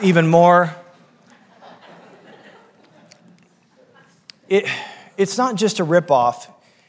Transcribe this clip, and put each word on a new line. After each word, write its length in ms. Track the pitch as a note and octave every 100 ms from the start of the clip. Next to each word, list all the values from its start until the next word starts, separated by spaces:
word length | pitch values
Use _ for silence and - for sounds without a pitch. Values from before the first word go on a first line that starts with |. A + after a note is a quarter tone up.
even 240 | G3 E3+ D#3+
more. 480 | E3+ F3 F3 E3 - - _ _ _ _ _ _ _ - - - - - - - - - - _ _ _ _ _ _ _ _ _ _ _ _ _ _ _ _ - _ -
It, 220 | G3 - - - - - -
it's 220 | G3 -
not 160 | B3+ F#3+
just 240 | G#3 G3+
a 60 | D#3
ripoff, 600 | E3+ D3+ C3 A#2+ - - _ _ _